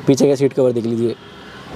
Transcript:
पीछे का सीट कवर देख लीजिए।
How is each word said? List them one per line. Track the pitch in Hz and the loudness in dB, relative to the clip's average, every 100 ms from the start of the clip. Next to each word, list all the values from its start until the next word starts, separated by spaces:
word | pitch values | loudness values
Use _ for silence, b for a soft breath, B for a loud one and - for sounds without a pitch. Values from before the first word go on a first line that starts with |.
| - | 0
पीछे | 139 143 | 2 2
का | 135 | 2
सीट | 135 | 0
कवर | 135 127 | 2 0
देख | 120 113 | 0 -2
लीजिए। | 117 117 117 - - - - - | -2 -4 -6 -14 -20 -20 -20 -18